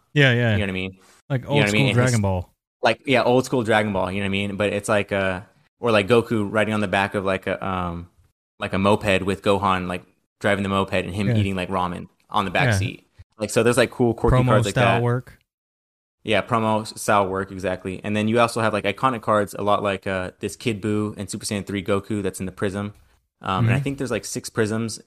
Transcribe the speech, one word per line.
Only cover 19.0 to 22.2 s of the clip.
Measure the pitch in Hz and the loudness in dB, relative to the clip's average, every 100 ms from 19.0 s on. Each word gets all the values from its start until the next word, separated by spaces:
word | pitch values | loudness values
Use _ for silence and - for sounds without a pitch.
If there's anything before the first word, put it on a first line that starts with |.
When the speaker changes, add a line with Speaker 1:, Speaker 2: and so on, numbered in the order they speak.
| 131 117 | -2 -2
Speaker 2:
cards, | - 107 101 - | 0 0 0 -4
a | |
lot | 101 101 | 0 0
like, | 101 95 101 | 0 -4 -4
uh, | 95 92 - | -4 -4 -8
this | 101 | -10
Kid | - 123 104 | -6 -4 -2
Buu | 107 104 107 - | -2 -2 -2 -6
and | 98 | -10
Super | 104 | -8
Saiyan | - 104 90 | -6 -6 -4
three | 98 | -6
Goku | 90 98 - 104 | -2 -2 -2 -4